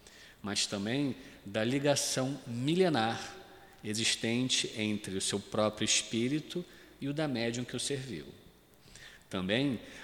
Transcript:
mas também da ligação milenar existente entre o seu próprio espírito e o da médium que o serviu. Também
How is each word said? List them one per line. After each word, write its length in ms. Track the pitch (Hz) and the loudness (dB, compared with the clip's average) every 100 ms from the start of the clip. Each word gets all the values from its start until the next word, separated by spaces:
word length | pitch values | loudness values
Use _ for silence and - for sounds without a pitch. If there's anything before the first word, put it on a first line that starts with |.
| - - - - | -20 -20 -20 -10
mas 240 | 95 101 - | -4 -2 0
também 480 | 104 104 135 143 110 - - | 0 0 0 0 -4 -10 -16
da 180 | 101 110 | -4 0
ligação 800 | 113 139 143 135 - 139 131 139 - | 2 2 4 2 2 0 0 -2 -6
milenar 760 | 117 135 170 185 131 110 110 - - - - - - | -2 2 4 6 4 2 0 -6 -12 -18 -20 -20 -12
existente 880 | 107 107 113 - 117 120 127 - - 113 | -4 0 2 2 2 2 2 2 0 0
entre 380 | 107 104 - | 0 0 -2
o 60 | 95 | -4
seu 180 | - 101 | -2 -2
próprio 460 | - 107 107 - | -2 2 2 2
espírito 800 | 107 - - 113 123 151 - 180 175 - - - | 2 2 2 0 2 0 -2 -6 -8 -12 -20 -8
e 80 | 139 | -4
o 60 | |
da 140 | 143 156 | -2 0
médium 360 | 120 117 120 | 0 0 0
que 120 | 123 120 | -4 -4
o 40 | |
serviu. 440 | - 139 131 87 - - - - - - - - - - - | -2 -4 -4 -8 -10 -16 -20 -20 -20 -20 -20 -20 -20 -20 -6
Também 480 | 98 92 113 143 104 - - | -2 2 2 2 0 -6 -16